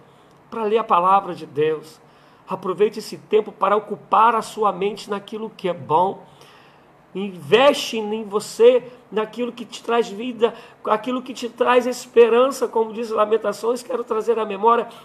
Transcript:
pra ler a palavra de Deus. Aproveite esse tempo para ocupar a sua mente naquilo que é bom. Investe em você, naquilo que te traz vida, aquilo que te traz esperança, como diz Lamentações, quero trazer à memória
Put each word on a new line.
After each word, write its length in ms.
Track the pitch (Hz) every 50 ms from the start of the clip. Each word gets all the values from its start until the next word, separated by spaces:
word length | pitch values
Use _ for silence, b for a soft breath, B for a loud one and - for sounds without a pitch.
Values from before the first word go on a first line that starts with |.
| b b b b b b b b _ _
pra 140 | - 226 226
ler 120 | 208 214 226
a 60 | 214
palavra 500 | 220 202 175 175 185 196 196 196 180 175
de 120 | 143 160
Deus. 520 | 151 127 139 156 156 156 151 - - - _ b b b b b b b b b
Aproveite 520 | - 190 180 185 190 180 175 208 202 202 220
esse 180 | 208 - 190
tempo 340 | 147 - - 208 214 220 208
para 240 | - - 190 196 208
ocupar 600 | 220 208 - 208 - - - 190 202 220 233 226
a 80 | 220
sua 280 | - - - 214 220 202
mente 380 | 185 175 190 202 214 202 - 196
naquilo 420 | 202 202 196 - 226 214 220 214 214
que 100 | - -
é 60 | 180
bom. 540 | 170 170 127 113 151 165 180 196 - - b b b b b b b b b b b b b b b b _ _ _
Investe 840 | 185 202 208 180 175 151 135 180 233 269 285 277 - - - -
em 260 | 220 214 208 214 220 220
você, 580 | 202 196 214 - - - - 226 247 254 240 240 B B B B _
naquilo 400 | 190 214 214 214 - 226 247 233
que 140 | 233 - 233
te 180 | - - -
traz 260 | - - 233 233 220 -
vida, 460 | 196 196 233 254 233 214 233 226 233 B B B B B -
aquilo 380 | 214 208 214 - 262 247 254
que 100 | 247 -
te 160 | 233 - 247 226
traz 380 | - - 247 240 247 254 226
esperança, 840 | 254 240 - - - - 233 233 226 220 240 254 269 254 - 247 214
como 240 | - 233 226 220
diz 160 | 214 220 240 214
Lamentações, 760 | 220 220 214 208 220 214 220 208 202 - - 220 254 247
quero 220 | - - 170 233 240
trazer 340 | - 220 220 208 214 233 220
à 60 | 220
memória 420 | 202 196 190 208 226 233 240 214 B B B